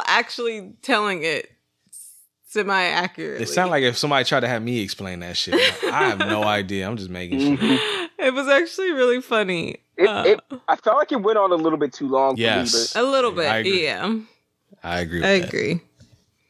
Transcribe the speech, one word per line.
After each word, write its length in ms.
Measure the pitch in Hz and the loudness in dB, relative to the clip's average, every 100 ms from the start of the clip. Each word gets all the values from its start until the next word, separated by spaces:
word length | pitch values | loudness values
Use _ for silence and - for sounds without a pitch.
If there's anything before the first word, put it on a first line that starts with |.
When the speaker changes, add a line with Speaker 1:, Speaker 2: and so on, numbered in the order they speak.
| - | 2
Speaker 1:
actually 640 | 208 233 - 233 220 190 - | 0 0 -4 -6 -6 -10 -10
telling 400 | - 233 208 185 | 0 0 0 -2
it 280 | 160 147 - _ _ _ _ - - - _ _ _ | -2 -4 -6 _ _ _ _ -20 -20 -20 _ _ _
semi-accurately. 960 | 214 196 190 180 165 180 - 160 139 | -4 0 2 2 0 -2 -4 -8 -6
Speaker 2:
It 60 | 113 | -2
sounded 220 | 147 185 | 0 2
like 120 | 156 | 4
if 120 | 127 117 | 2 2
somebody 260 | 147 143 | 2 2
tried 160 | 123 143 | 2 0
to 80 | 123 | 0
have 140 | 120 | -2
me 180 | 117 123 | -2 -2
explain 400 | 98 - 98 90 | -4 -6 -10 -10
that 160 | 87 87 | -8 -6
shit. 180 | - 110 - - | -2 2 2 0
I 240 | - 127 139 | -2 0 0
have 100 | 104 | 0
no 240 | - 107 | -2 0
Speaker 1:
<laughs> 0 | |
Speaker 2:
idea. 420 | 107 104 95 98 95 | 0 0 -2 -4 -4
I'm 80 | 113 | -6
just 140 | 92 | -8
making 300 | 90 90 135 | -10 -6 -2
shit. 200 | 143 139 | 0 2
Speaker 3:
Mm-hmm. 440 | 214 - 427 403 339 - | 2 0 0 -6 -8 -4
Speaker 1:
It 160 | 285 | -2
was 140 | 262 277 | 0 2
actually 420 | 277 339 - 381 | 2 2 -2 -2
really 280 | 285 247 247 | 2 2 0
funny. 560 | 254 226 196 175 - - _ - | 0 -2 0 -2 -6 -10 _ 0
Speaker 3:
It, 120 | 196 | 2
Speaker 1:
Uh, 160 | 202 185 | 4 2
Speaker 3:
it, 140 | 214 - 262 - | 2 0 -8 -2
I 80 | - | 0
felt 200 | - 247 | 2 2
like 140 | 302 | 2
it 80 | 277 | 0
went 160 | 202 214 | 2 4
on 140 | 196 | 4
a 40 | 175 | 2
little 220 | 160 156 | 2 0
bit 140 | 143 | -2
too 160 | - 139 | -2 0
long 280 | 131 135 120 | 2 2 2
Speaker 2:
Yes. 560 | 113 101 117 117 117 | 2 2 2 -2 -2
Speaker 3:
for 60 | - | 0
me, 60 | |
Speaker 1:
A 60 | 254 | 2
little 220 | 269 240 | 2 0
bit, 140 | 180 156 | 0 0
Speaker 2:
I 100 | 110 | 0
agree. 260 | 190 190 | 2 0
Speaker 1:
yeah. 300 | 151 95 175 220 214 _ _ _ _ _ | 0 -2 -2 -4 -6 _ _ _ _ _
Speaker 2:
I 180 | 170 - | -6 -4
agree 200 | 82 85 | -4 -2
with 80 | 190 | 2
Speaker 1:
I 100 | 196 | 2
Speaker 2:
that. 80 | - | 0
Speaker 1:
agree. 320 | - - 170 - _ - _ _ _ _ | -4 -2 -4 -6 _ -20 _ _ _ _